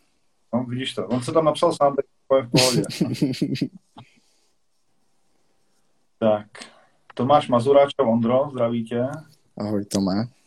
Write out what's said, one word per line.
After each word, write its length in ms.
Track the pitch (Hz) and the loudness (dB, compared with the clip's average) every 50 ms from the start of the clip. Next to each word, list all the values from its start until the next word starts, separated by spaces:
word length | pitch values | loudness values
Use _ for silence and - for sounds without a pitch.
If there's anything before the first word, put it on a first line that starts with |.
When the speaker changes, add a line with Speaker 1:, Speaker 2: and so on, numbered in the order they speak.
| _ _ _ _ _ _ _ _ _ - - | _ _ _ _ _ _ _ _ _ -6 -6
Speaker 1:
No, 100 | 123 127 | -6 -6
vidíš 300 | 120 123 127 131 - - | -4 -8 -8 -8 -8 -8
to. 140 | 107 92 | -8 -6
On 140 | 98 120 127 123 | -4 -4 -4 -4
se 80 | 160 | 0
tam 140 | 151 131 156 | 0 2 2
napsal 280 | 151 151 - 175 170 - | 2 0 2 0 0 2
sám, 220 | - 143 139 127 | 2 0 0 0
tak 100 | - - _ _ _ _ | -2 -14 _ _ _ _
to 80 | - 135 | 0 0
je 60 | 135 120 | 0 2
v 60 | 120 | 2
pohodě. 300 | - 139 127 127 123 - - - - - | 2 4 4 4 2 0 -2 -2 -4 -4
Speaker 2:
<laughs> 680 | 160 120 135 - 156 131 123 - 151 - 139 - 131 - - - _ _ _ - - _ _ _ _ _ _ _ _ _ _ _ _ _ _ _ _ _ _ _ _ _ _ _ _ _ _ _ _ _ _ _ _ _ _ _ _ _ _ _ _ _ _ - | -4 -4 -2 -2 -2 -2 -2 -4 -4 -4 -2 -4 -4 -6 -8 -16 _ _ _ -20 -20 _ _ _ _ _ _ _ _ _ _ _ _ _ _ _ _ _ _ _ _ _ _ _ _ _ _ _ _ _ _ _ _ _ _ _ _ _ _ _ _ _ _ -2
Speaker 1:
Tak. 280 | 113 110 107 104 107 - - - - - - - _ _ _ _ _ _ - | 0 0 0 0 -4 -12 -20 -20 -20 -20 -20 -20 _ _ _ _ _ _ -6
Tomáš 340 | - 123 135 147 - - | -4 2 4 4 4 4
Mazuráč, 440 | - 123 117 117 139 143 139 143 - - | 2 0 0 4 6 6 6 6 4 2
Ondro, 500 | - 131 113 113 117 113 117 123 131 139 - | 0 0 2 2 2 2 2 2 2 0 -2
zdraví 320 | 127 123 117 117 117 117 110 | -2 -2 -2 -2 -2 -4 -4
tě. 220 | - 120 120 127 139 151 156 - - _ _ _ _ - | -4 -4 -4 -4 -4 -6 -10 -14 -18 _ _ _ _ -10
Speaker 2:
Ahoj, 280 | - 104 104 107 98 101 | -8 -4 -2 -2 -4 -4
Tome. 400 | - - 98 98 92 95 104 117 120 _ _ _ | -2 -2 -2 0 0 0 -2 -4 -6 _ _ _